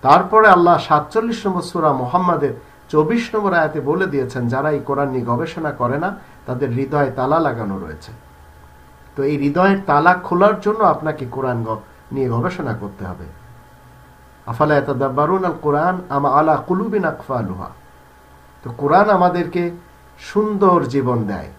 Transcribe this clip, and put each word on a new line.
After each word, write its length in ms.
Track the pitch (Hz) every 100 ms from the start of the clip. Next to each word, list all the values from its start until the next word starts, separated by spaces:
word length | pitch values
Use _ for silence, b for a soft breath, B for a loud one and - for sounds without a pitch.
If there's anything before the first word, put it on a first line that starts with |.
তারপরে 460 | 131 160 185 214 214
আল্লাহ 300 | 180 175 165
সাতচল্লিশ 680 | - 151 147 220 226 220 202
নম্বর 140 | 180
সূরা 320 | 156 180 156
মুহাম্মাদের 600 | 131 123 180 185 160 143 - B B -
চব্বিশ 460 | 156 156 233 - 214
নম্বর 180 | 202
আয়াতে 280 | 175 156 156
বলে 240 | 135 165 190
দিয়েছেন, 420 | 139 123 131 120
যারা 240 | 131 147
এই 80 | 143
কোরআন 300 | 143 139 139
নিয়ে 160 | 127 117
গবেষণা 460 | 120 165 180 156
করে 280 | - 120 139
না 160 | 180 196 B B -
তাদের 240 | 127 135
হৃদয়ে 420 | 120 135 147 139
তালা 280 | 117 127 156
লাগানো 380 | 151 117 107 98
রয়েছে। 340 | 92 76 - 113 - - - - - - - - - -
তো 80 |
এই 140 | 139 147
হৃদয়ের 400 | 143 143 190 196 190
তালা 280 | 143 165
খোলার 460 | 180 - 175 202 208
জন্য 240 | 208 214
আপনাকে 420 | 202 156 156 - 127
কোরআন 380 | 131 131 117
গ-, 140 | 113 110 B B -
নিয়ে 180 | 135 127
গবেষণা 440 | 117 175 180 143
করতে 320 | 98 101 - 92
হবে। 180 | 87 80 - - - - - - - - - - - -
আফালা 280 | 117 151
ইয়াতাদাব্বারুনা 760 | 147 139 127 139 131 151 185 180
আল 60 | 160
কোরআন 400 | 147 147 170 185 180
আম 160 | 139 143
আলা 300 | 139 156 147
কুলুবিন 500 | - 180 220 208 170
আকফালুহা। 640 | 147 - 127 98 92 - - - - - - - - - -
তো 80 | 123 117
কোরআন 320 | 143 170 208
আমাদেরকে 600 | 196 180 175 165 180 175 175 - - - -
সুন্দর 640 | - 208 214 202 196 175
জীবন 440 | 131 135 127 120 104
দেয় 200 | 92 73